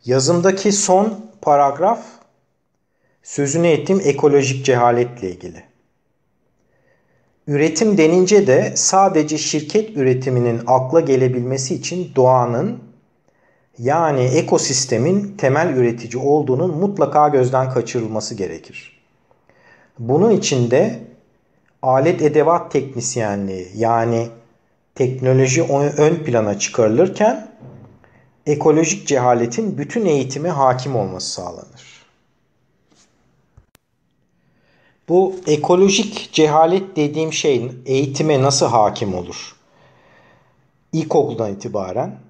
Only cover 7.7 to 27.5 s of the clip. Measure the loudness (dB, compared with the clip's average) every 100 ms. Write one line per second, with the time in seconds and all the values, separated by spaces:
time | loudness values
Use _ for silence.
7.7 | 2 2 4 4 4 4 4 6 4 2
8.7 | -2 0 4 4 2 0 -4 -4 -6 -2
9.7 | -2 -2 -2 0 0 0 0 0 -2 0
10.7 | 0 2 0 2 2 2 0 -4 -6 -4
11.7 | -6 -6 -8 -6 2 4 4 2 -2 -4
12.7 | -6 -16 _ _ _ _ _ _ _ _
13.7 | -8 -2 0 0 0 0 0 0 0 0
14.7 | -4 -2 -2 0 0 -4 -4 0 0 0
15.7 | 0 0 -2 -8 -6 0 0 0 -2 -2
16.7 | -2 -4 -2 0 2 2 2 0 0 -2
17.7 | -4 -4 -6 -6 -6 -8 -8 -8 -10 -16
18.7 | -20 -20 _ _ _ _ _ _ _ _
19.7 | _ _ _ -2 2 4 2 0 0 2
20.7 | 2 2 -2 -16 _ _ _ _ _ _
21.7 | _ 0 2 2 2 2 2 2 0 0
22.7 | -4 -4 -8 -6 -4 -4 -4 -6 -8 -12
23.7 | -4 0 2 0 -2 -4 -10 _ _ _
24.7 | _ _ -4 -2 0 2 4 4 0 0
25.7 | 0 0 2 2 2 -2 0 0 -2 -4
26.7 | 0 2 4 0 2 0 0 -10